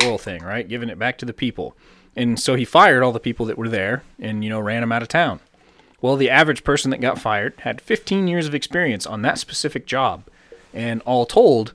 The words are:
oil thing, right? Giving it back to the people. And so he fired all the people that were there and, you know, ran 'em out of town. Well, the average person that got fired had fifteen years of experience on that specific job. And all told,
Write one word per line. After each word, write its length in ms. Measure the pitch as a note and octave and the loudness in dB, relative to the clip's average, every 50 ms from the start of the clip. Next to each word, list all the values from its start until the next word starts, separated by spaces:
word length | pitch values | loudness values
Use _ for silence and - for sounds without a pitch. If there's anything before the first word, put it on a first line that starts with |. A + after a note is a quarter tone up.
| A#2+ | 0
oil 160 | B2 A2+ G2 | 0 0 -2
thing, 240 | - - F#2 E2+ E2 | -4 -8 -10 -10 -8
right? 240 | F2+ G2+ A#2 A#2 F2 | -8 -6 -6 -6 -6
Giving 220 | A2+ A#2+ A#2 A#2 | -8 -8 -8 -8
it 100 | G2 E2 | -8 -4
back 180 | A2+ B2 B2 - | -4 -4 -4 -4
to 60 | - | -8
the 80 | B2 A2 | -10 -8
people. 420 | - - A#2+ - - E2 B1+ - _ _ - - _ _ _ - | -4 -4 -6 -4 -6 -10 -10 -10 _ _ -20 -20 _ _ _ -6
And 240 | - B2 A#2+ A#2 A2+ | -2 0 0 0 0
so 140 | - - C3 | 0 0 0
he 120 | B2 B2 | 0 0
fired 360 | - - D#3+ G3 G3 D3 B2+ | 4 6 8 8 8 8 6
all 100 | B2+ B2+ A#2 | 4 2 0
the 60 | A2+ | -2
people 280 | - B2 A#2 - A#2+ A2 | -4 -4 -4 -4 -4 -4
that 100 | G#2+ - | -4 -6
were 120 | A2+ A2+ | -6 -4
there 340 | A2+ G#2 F#2+ G2 A#2 C3+ - - _ - | -2 -2 -2 -2 -4 -6 -8 -12 _ -12
and, 240 | - A2 G#2+ G#2+ G#2+ | -8 -6 -6 -4 -4
you 80 | G#2+ | -4
know, 80 | A2 A2 | -4 -4
ran 240 | G#2+ G#2 A2 A#2 A#2+ | -4 -4 -2 -2 -2
'em 80 | A#2 | 0
out 100 | A2+ A#2 | -2 -2
of 60 | A#2 A2+ | -2 0
town. 320 | - D#3+ F3 C#3+ G#2+ - _ _ _ _ _ _ _ _ _ _ _ - | 0 2 2 2 0 -6 _ _ _ _ _ _ _ _ _ _ _ -4
Well, 140 | - B2 C3+ | 0 0 2
the 160 | C3+ C#3 B2 | 2 2 4
average 320 | B2+ C#3 D#3+ D#3 C#3+ A#2 - | 6 6 6 4 2 -2 0
person 260 | - C#3+ C#3+ - C3 | 0 0 0 0 -2
that 100 | C3 - | -2 0
got 200 | B2 B2+ C3+ - | -2 -2 -2 -2
fired 340 | - A2+ G#2+ G#2 G2+ C3+ - - | -2 -2 -2 0 -2 -4 -6 -8
had 200 | - A#2+ A#2 B2 | -8 -8 -8 -8
fifteen 480 | - - A3+ G#3 - - F#3+ G3 F#3+ F3+ | -4 -4 -4 -4 -2 -2 -2 0 0 0
years 200 | F3 F3 D#3+ D3+ | 0 0 -2 -2
of 80 | C#3+ | -4
experience 500 | C#3+ - - - F3 F3+ D3+ A2+ G2 - | -6 -6 -4 -2 -2 0 0 -2 -4 -6
on 160 | - G#2+ G#2+ | -8 -8 -4
that 160 | G#2 C#3+ D#3 E3 | -2 -2 -2 -2
specific 480 | - - - - - D3+ - C3 - | -6 -10 -8 -6 -6 -6 -6 -8 -8
job. 380 | - - C3 C3 A#2 F2 E2 - - _ _ _ - - - - _ - | -6 -4 -2 -2 -2 -2 -4 -12 -20 _ _ _ -20 -20 -20 -20 _ -12
And 260 | - A#2 A#2 A2+ A2+ - | -8 -6 -6 -6 -6 -2
all 240 | A#2+ B2+ B2 A#2+ - | 0 0 0 0 2
told, 460 | - G3+ B3 F#3+ C#3 A2+ A2 - | 4 6 6 8 6 4 2 -2